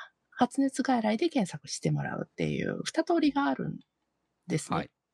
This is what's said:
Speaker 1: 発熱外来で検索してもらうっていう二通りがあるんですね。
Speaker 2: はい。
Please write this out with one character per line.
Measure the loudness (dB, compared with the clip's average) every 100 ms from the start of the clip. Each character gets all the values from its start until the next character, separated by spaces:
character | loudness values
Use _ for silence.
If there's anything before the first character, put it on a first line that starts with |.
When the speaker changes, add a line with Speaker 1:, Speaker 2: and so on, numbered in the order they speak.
| -16 _ _ 0
Speaker 1:
発 | 2 4
熱 | 0 2
外 | 2 2
来 | 2 2
で | 2
検 | 2 0
索 | -2 -10
し | -4
て | 0
も | 0
ら | 0 -4
う | -6
っ | -4
て | -2
い | 0 -2
う | -4 -2
二 | -2
通 | 2 2
り | 2
が | 2 0
あ |
る | 0 -4
ん | -8 -12 _ _ _ _ _ -4
で | -4
す | -2
ね。 | -4
Speaker 2:
は |
い。 | -4 _ _